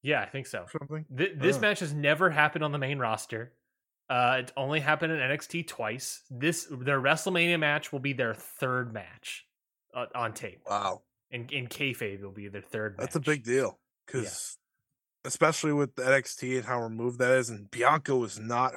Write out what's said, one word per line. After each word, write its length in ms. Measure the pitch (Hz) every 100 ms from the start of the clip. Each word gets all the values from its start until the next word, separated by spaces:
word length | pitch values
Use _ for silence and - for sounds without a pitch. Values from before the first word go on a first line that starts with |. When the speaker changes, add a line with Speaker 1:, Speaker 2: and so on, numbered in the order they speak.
Speaker 1:
Yeah, 200 | 135 143
I 40 | 98
think 200 | 135 131
so. 160 | 107
Speaker 2:
or 160 | 87 160
something? 280 | 147 156 156 131
Speaker 1:
Th-, 160 | 190 160
this 200 | 165 -
Speaker 2:
Oh. 40 |
Speaker 1:
match 200 | 208 202
has 120 | 165
never 380 | 147 143 151 185
happened 340 | 151 151 165
on 80 | 151
the 60 | 143
main 200 | 135 139
roster. 540 | 117 110 - 113 123 _ _ _ _ _ -
Uh, 280 | 123 123 131
it's 120 | 127 -
only 240 | 135 156
happened 320 | 143 156 160
in 80 | 156
N 100 | 131
X 160 | 147 -
T 160 | 170
twice. 600 | 160 - 107 127 - - -
This, 360 | 123 151 165 -
their 300 | 131 127 139
WrestleMania 580 | 135 160 190 175 170 170
match 320 | 151 147 -
will 80 | 143
be 120 | 135
their 220 | 131 117
third 580 | 107 - - 131 127 120
match, 540 | 110 85 - - - - _ _ _ _
uh, 120 | 123 117
on 200 | 123 113
tape. 260 | 110 104 - -
Speaker 2:
Wow. 340 | 101 101 92 - _ _
Speaker 1:
In, 180 | 123 120
in 180 | 143 123
kayfabe, 500 | - 139 120 107 98
it'll 120 | 98
be 160 | 98 101
their 120 | 101
third 360 | - 110 107 95
Speaker 2:
That's 160 | 127 160
a 20 |
Speaker 1:
match. 60 | 143
Speaker 2:
big 180 | 147
deal, 340 | 113 131 113 - _ _ -
Speaker 1:
Yeah. 80 | 98
Speaker 2:
'cause 380 | 95 - - - _ _ _ _ _ _ 131
especially 460 | - 156 156 156
with 220 | 147 135
the 100 | - 127
N 60 |
X 240 | 135 127 -
T 220 | 127 127
and 80 | 120
how 160 | 123
removed 360 | 113 113 123 120
that 140 | 123
is, 160 | 131 120
and 220 | 107 101
Bianca 440 | 113 123 156 147
was 240 | 131 110 107
not 360 | 110 120 127